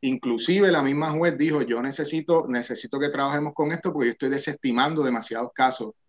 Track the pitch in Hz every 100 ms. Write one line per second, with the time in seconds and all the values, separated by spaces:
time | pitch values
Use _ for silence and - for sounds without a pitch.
0 | 135 127 - 117 - 185 196 160 135 143
1 | 156 151 170 135 151 151 120 117 131 131
2 | 147 160 156 165 143 123 120 120 - 139
3 | 143 143 139 147 147 - 151 170 180 151
4 | 120 113 131 139 147 143 135 120 143 160
5 | 135 120 110 113 120 - 131 123 110 -